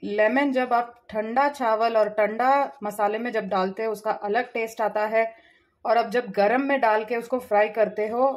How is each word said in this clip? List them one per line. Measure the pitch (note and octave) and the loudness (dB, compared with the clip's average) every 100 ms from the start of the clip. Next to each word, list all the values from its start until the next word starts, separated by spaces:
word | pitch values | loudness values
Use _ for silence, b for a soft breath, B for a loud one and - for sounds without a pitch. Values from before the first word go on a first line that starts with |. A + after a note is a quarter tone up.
lemon | G3+ G3+ G#3+ B3+ C#4+ | -8 0 2 4 0
जब | B3+ B3 | 0 0
आप | A#3+ A#3+ - _ | 0 -2 -10 _
ठंडा | G#3+ G#3+ A#3 C#4+ | -6 -2 0 0
चावल | C#4+ A#3+ A3 A#3 A3+ | 0 0 2 2 2
और | G#3 | 2
ठंडा | G#3+ G#3 A3 B3+ C#4 C4+ - | 2 -2 0 2 2 2 -4
मसाले | G#3 G3+ G#3 G#3+ | -10 -2 -2 -2
में | A#3+ | -4
जब | A3 G3 | -4 -2
डालते | G3 F#3+ F#3+ | 0 -2 -2
हो, | A3 | -4
उसका | G#3 A3 | -4 -4
अलग | G#3 G#3 G#3+ A#3+ | -4 -2 -2 -2
taste | A#3 A3+ - | -4 -6 -2
आता | G#3+ G#3 G#3+ | -2 0 0
है, | A3 A3+ B B B B B - | 2 0 B B B B B 0
और | A3+ | 0
अब | A3 | 2
जब | A3+ A#3+ | -2 -4
गरम | F#3+ G3+ B3 | 0 2 2
में | C#4 C#4 | 0 2
डाल | A#3 G#3+ A3 | 2 2 0
के | A#3+ | -6
उसको | A#3 B3+ | -4 -6
fry | B3 G#3 G#3+ | 0 2 2
करते | A3 G#3 G#3+ G#3+ | 2 0 0 -4
हो, | A#3 C4+ | 0 0